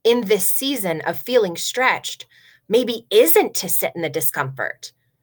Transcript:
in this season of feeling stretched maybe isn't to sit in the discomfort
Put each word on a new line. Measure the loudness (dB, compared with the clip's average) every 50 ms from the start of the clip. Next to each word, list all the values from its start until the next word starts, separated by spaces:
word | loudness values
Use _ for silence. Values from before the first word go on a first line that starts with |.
| 2
in | 2 2 2 2
this | 2 2 2 2
season | 0 -2 -2 -2 -4 -4 -2 -2 -4 -4 -2 -4
of | -4 -6 -6
feeling | -4 0 2 2 2 2 -2
stretched | -4 -6 -6 -2 0 0 0 0 0 -4 -8 -12 -12 -16 -20 _ _ _ _ _ _ _ 0
maybe | 2 2 2 2 -2 -6 -6 _
isn't | 4 6 6 6 6 4 2 2 -2
to | -6 -6 -4
sit | -2 -2 -4 -4 -4
in | -6 -6
the | -4
discomfort | -4 -4 -4 -2 -2 -4 -6 -6 -6 -6 -8 -8 -8 -10 -16 -20 -20 _ _ _ _ _